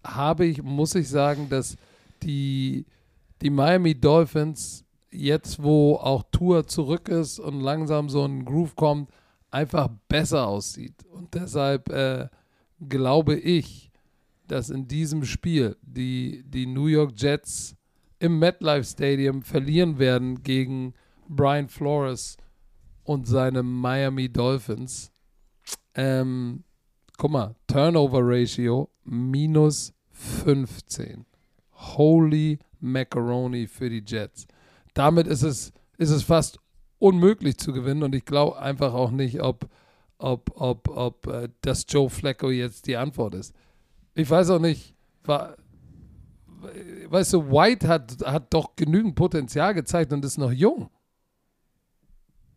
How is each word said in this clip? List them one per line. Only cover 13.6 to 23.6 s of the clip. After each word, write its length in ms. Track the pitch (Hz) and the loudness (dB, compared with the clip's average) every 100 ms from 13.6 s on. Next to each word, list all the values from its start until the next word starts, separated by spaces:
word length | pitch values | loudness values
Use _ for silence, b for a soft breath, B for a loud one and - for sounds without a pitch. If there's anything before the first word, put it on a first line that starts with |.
| - - - _ _ _ _ _ - | 0 -10 -20 _ _ _ _ _ -8
dass 220 | 135 117 | -6 -6
in 180 | 135 127 | -8 -6
diesem 380 | 147 156 156 123 | -4 -4 -4 -4
Spiel 500 | - 175 160 113 - | -4 -2 0 0 -4
die, 600 | 135 127 127 127 127 - 135 | -12 -8 -6 -4 -6 -10 -10
die 180 | 131 127 | -6 -4
New 200 | 131 151 | -2 2
York 260 | 151 147 104 | 2 2 0
Jets 580 | 143 147 - - - - _ _ _ - | 0 0 -4 -12 -12 -18 _ _ _ -4
im 200 | 170 160 | 0 2
MetLife 460 | 170 180 156 147 113 | 2 2 0 0 -2
Stadium 560 | - 143 139 139 135 | -2 0 0 0 -2
verlieren 580 | - - 139 160 175 135 | -4 -4 0 2 2 2
werden 440 | 131 123 127 127 | 2 2 -2 -6
gegen 500 | 135 131 127 131 127 - b b b | -2 -2 -2 -4 -8 -12 b b b
Brian 400 | 143 139 147 135 | 0 2 2 -2
Flores 680 | - 143 147 135 123 - - - _ _ _ - - | -6 -2 -2 -2 -6 -10 -18 -20 _ _ _ -20 -12
und 240 | - 143 120 | -6 -4 0
seine 360 | 131 131 127 | 0 0 0